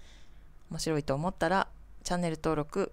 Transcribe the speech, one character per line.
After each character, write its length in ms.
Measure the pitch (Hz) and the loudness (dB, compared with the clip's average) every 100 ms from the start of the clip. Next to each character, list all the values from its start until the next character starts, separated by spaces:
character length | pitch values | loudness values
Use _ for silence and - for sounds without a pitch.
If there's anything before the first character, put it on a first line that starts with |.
| - - - - - - - | -16 -16 -16 -16 -16 -18 -8
面 80 | 165 | -4
白 180 | - 151 | 2 2
い 60 | |
と 100 | 143 | 2
思 160 | 135 175 | 2 0
っ 40 | - | 2
た 100 | 165 | 4
ら 200 | 190 - - - - | 4 2 -2 -16 -10
チ 100 | - | -2
ャ 40 | 180 | 2
ン 40 | |
ネ 80 | 175 | 2
ル 80 | 160 | 2
登 180 | 160 156 | 2 2
録 360 | 147 196 190 | 2 0 0